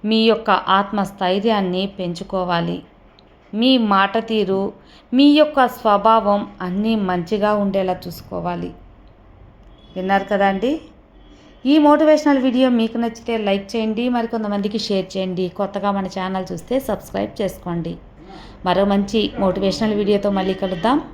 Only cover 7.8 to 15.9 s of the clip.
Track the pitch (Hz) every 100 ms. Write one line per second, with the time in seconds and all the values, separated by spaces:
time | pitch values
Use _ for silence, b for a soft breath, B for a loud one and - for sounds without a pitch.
7.8 | 185 180 175 165 - 180 170 175 175 -
8.8 | - - - - - - - - - -
9.8 | - 190 185 196 196 202 196 196 240 320
10.8 | - - _ - - B B B 254 302
11.8 | 294 294 311 302 302 277 254 247 262 240
12.8 | 226 226 233 226 - 226 202 196 196 233
13.8 | 220 214 247 247 226 233 208 202 202 214
14.8 | - 196 185 190 185 180 185 180 196 196
15.8 | 202